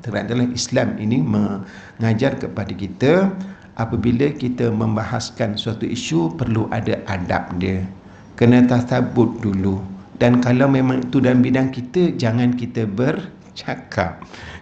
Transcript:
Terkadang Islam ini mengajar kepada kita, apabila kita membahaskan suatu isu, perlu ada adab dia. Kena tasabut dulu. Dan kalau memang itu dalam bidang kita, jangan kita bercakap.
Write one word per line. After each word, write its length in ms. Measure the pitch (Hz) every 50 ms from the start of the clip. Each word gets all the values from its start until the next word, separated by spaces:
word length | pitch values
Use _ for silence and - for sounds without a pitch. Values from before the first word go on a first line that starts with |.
| -
Terkadang 480 | 117 101 101 101 104 120 123 123 123 120
Islam 440 | - - - 120 127 123 - - 101
ini 240 | 107 110 120 - 156
mengajar 1120 | 117 104 104 104 98 101 98 98 - - - - - - - 113 113 110 113 131 135 127
kepada 320 | - - - - 107 98 98 98
kita, 560 | 92 101 95 - - 123 143 170 185 196 196 - - - - - - - - - -
apabila 480 | 113 - 120 104 104 120 120 - 143 147
kita 400 | - - 131 123 123 131 120 117
membahaskan 880 | 104 107 113 110 107 110 107 92 120 113 - - - - 120 104 104
suatu 320 | - - 113 110 - 120 -
isu, 480 | - - - - 160 170 165 165 170
perlu 320 | - 123 113 110 113 110 -
ada 320 | 107 113 - 113 101 - - -
adab 400 | 98 92 90 82 92 90 87 - 90
dia. 240 | 90 92 92 95 95 92 - - - - - - - - - -
Kena 240 | - 123 117 123 123 123 -
tasabut 640 | 123 120 120 - 131 127 123 - - 123 113 104 104 -
dulu. 400 | 110 104 95 95 95 98 95 98 101 - - - - - - -
Dan 240 | 113 120 123 123 123
kalau 240 | 123 123 127 143 139
memang 360 | 135 131 131 131 131 131 123 -
itu 120 | - 139
dalam 200 | 131 123 123 123
bidang 320 | 123 127 127 131 131 131 127
kita, 400 | 123 120 - - 180 175 160 - -
jangan 320 | 127 113 113 123 123 123 120
kita 280 | - 120 117 - 120 110
bercakap. 1400 | 104 95 104 127 143 165 196 - - - - - - - - - - 127 - - - - - 92 82 78 - - - - - - - - -